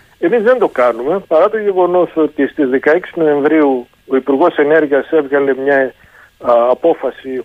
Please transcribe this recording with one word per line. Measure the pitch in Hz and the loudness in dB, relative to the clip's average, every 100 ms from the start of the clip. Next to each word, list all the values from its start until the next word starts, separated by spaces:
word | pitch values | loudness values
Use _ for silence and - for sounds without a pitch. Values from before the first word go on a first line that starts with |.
| _ - | _ -6
Εμείς | 170 233 | -2 0
δεν | 208 254 | 2 2
το | 170 | 0
κάνουμε, | - 123 117 131 190 - | 0 0 0 -4 -4 0
παρά | 160 202 | 2 2
το | 214 | 0
γεγονός | 208 185 175 180 165 - | -2 0 2 2 0 0
ότι | 151 147 135 | -2 -2 -4
στις | - 135 | -2 -2
δεκαέξι | 131 147 170 - 175 | 0 0 0 -2 -4
Νοεμβρίου | 156 147 143 156 143 127 120 _ - | 0 0 2 2 2 0 -6 _ -4
ο | 131 | -4
Υπουργός | 135 135 175 160 | 0 0 0 0
Ενέργειας | 147 160 151 139 - | 2 2 2 -2 0
έβγαλε | 160 139 143 139 131 | -2 0 -2 -2 -2
μια, | 139 139 127 - _ - - - 127 | 0 0 -2 -6 _ -20 -20 -8 0
α, | 117 120 | 2 2
απόφαση | 123 170 156 131 - 135 127 | 0 0 0 -4 -8 -10 -10